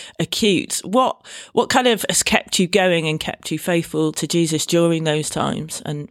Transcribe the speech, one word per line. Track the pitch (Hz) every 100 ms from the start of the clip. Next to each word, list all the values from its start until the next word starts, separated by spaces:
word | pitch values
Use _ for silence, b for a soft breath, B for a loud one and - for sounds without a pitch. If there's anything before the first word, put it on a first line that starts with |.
| B -
acute. | 165 - 214 185 - -
What, | - 233 254 - B B B
what | 202 -
kind | 254 247
of | 220 -
has | 170
kept | - 220 - -
you | 175
going | 202 185 170 160
and | 156
kept | - - -
you | 156
faithful | - 170 165 156 160
to | 151 156
Jesus | 170 160 156
during | - 170 170 165
those | 160 151 151
times | - 143 - 156 -
and | 151 147 147